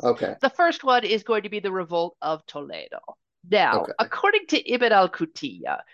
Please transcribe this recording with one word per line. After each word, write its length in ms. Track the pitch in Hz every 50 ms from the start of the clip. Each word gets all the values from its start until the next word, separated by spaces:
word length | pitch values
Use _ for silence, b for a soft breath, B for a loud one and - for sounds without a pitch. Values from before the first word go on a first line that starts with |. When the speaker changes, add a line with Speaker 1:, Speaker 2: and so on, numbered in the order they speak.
| -
Speaker 1:
Okay. 300 | - - - - - - -
Speaker 2:
The 80 | - 254
first 340 | - - 349 339 330 - -
one 200 | 262 247 247 220
is 180 | 202 220 214
going 220 | - - 226 214 196
to 60 | 208
be 100 | 208 208
the 120 | 190 202
revolt 460 | 185 185 180 160 175 170 170 175 - _ -
of 200 | 151 160 156 -
Toledo. 520 | - - 147 143 139 - - - - - - - - - _ _ _ _ _ -
Now, 360 | 175 202 202 175 131 - - -
Speaker 1:
Okay. 100 | - - -
Speaker 2:
according 480 | 226 - - - - 392 427 415 370
to 240 | - 311 - - - 247
Ibn 180 | 247 247 233
al-Qutiyya, 920 | 214 196 185 180 - - 170 160 - - 151 131 92 87 80 - 76 - b b